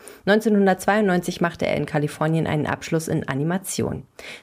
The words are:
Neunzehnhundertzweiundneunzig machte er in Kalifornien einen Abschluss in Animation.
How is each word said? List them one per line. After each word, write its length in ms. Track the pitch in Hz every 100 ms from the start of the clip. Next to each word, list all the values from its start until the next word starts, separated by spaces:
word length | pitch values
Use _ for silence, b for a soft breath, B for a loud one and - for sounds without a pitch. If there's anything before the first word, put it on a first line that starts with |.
| B B
Neunzehnhundertzweiundneunzig 1160 | B 214 226 208 196 185 - 208 208 180 175 180
machte 260 | 170 160 -
er 80 | -
in 100 | 147
Kalifornien 600 | 156 151 - 156 160 156
einen 180 | 151 143
Abschluss 440 | - - 160 160
in 180 | 160 -
Animation. 760 | 135 151 185 190 - 117 - - - B B